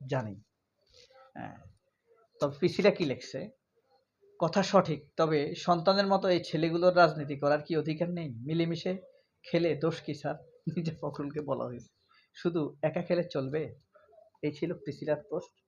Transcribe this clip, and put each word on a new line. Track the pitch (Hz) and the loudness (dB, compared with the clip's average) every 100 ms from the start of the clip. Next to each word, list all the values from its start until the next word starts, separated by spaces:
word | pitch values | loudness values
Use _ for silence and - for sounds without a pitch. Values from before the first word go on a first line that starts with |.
| 131 | -4
জানি। | 135 110 98 - _ _ _ _ - - - - | -4 -4 -10 -18 _ _ _ _ -20 -20 -20 -20
হ্যাঁ, | - 52 - - _ _ _ _ _ _ _ | -14 -14 -16 -20 _ _ _ _ _ _ _
তবে | 143 139 | -6 0
পিসিটা | 180 165 196 | 0 4 4
কি | - | 4
লেখছে? | 156 120 - 139 202 - _ _ _ _ _ _ _ - | 0 -4 -8 -10 -12 -16 _ _ _ _ _ _ _ -4
"কথা | 165 196 | 0 0
সঠিক, | 185 196 175 143 - - | 4 4 4 -2 -6 0
তবে | 160 156 151 | 2 2 0
সন্তানের | 175 - 175 170 196 196 | -2 2 4 4 4 4
মতো | 196 190 | 2 4
এই | 175 | 2
ছেলেগুলোর | 170 160 165 170 180 175 | 0 0 0 4 4 8
রাজনীতি | 165 156 143 139 | 6 4 -6 -2
করার | 143 147 | 2 2
কি | 151 160 | 0 -2
অধিকার | 151 156 175 | -2 -2 -2
নেই? | 175 160 | -4 -6
মিলেমিশে | 113 131 165 165 165 185 185 - - _ _ | -8 -2 0 0 0 -4 -6 -10 -20 _ _
খেলে | - 170 170 151 | -2 2 2 2
দোষ | 165 160 | 0 -2
কি | - | -6
স্যার?" | 143 147 151 - - - | -6 -6 -8 -12 -10 -6
মির্জা | 160 165 156 | -4 -4 -4
ফখরুলকে | 147 135 143 143 | -6 -6 -6 -6
বলা | 143 123 | -4 -4
হয়েছে, | 120 120 113 _ _ _ _ | -4 -8 -14 _ _ _ _
"শুধু | - 175 170 143 - | -6 -2 -2 -2 -2
একা | 156 165 | -2 -2
খেলে | 175 175 | 0 0
চলবে?" | 170 147 131 151 139 - _ _ _ - - _ | 0 -4 -4 -4 -6 -10 _ _ _ -20 -20 _
এই | 151 | -6
ছিল | 151 170 | -4 -6
প্রিসিলার | 180 - 139 156 147 - | -6 -10 -8 -4 -4 -4
পোস্ট | 156 - _ | -8 -8 _